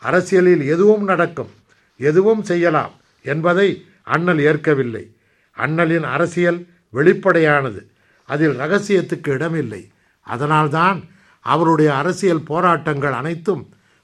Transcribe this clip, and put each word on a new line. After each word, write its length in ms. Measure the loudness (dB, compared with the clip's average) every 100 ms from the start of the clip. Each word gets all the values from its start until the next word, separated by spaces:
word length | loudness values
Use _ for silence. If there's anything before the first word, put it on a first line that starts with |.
அரசியலில் 640 | -2 -2 2 2 4 4 2
எதுவும் 380 | 2 4 4
நடக்கும், 480 | 2 0 -2 -4 -12 -16 _ _ _ -4
எதுவும் 420 | 0 2 2 2
செய்யலாம் 500 | -2 0 0 0 -2 -10 _ _
என்பதை 440 | -6 -2 0 2 2 0 -10 _
அண்ணல் 380 | -4 -2 0 2
ஏற்கவில்லை. 640 | 2 2 0 0 -2 -6 -14 _ _ _ _ -8
அண்ணலின் 500 | -4 0 0 0 -2
அரசியல் 540 | -2 -2 0 0 0 -6 _ _
வெளிப்படையானது. 880 | 0 2 4 2 2 4 2 -2 -8 -16 _ _ _ -8
அதில் 260 | -2 0
ரகசியத்துக்கு 760 | 0 -2 -2 0 0 0 -6 -4
இடமில்லை. 500 | -4 -4 -4 -6 -10 -16 _ _ _ -12
அதனால்தான் 720 | -6 0 0 0 0 0 -2 -8 _ _ _
அவருடைய 460 | -4 0 2 2 2
அரசியல் 480 | 2 -2 -2 0 -2
போராட்டங்கள் 680 | -2 -2 0 0 -2 -4 -4
அனைத்தும் 500 | -4 -6 -6 -4 -6 -8 _ _ _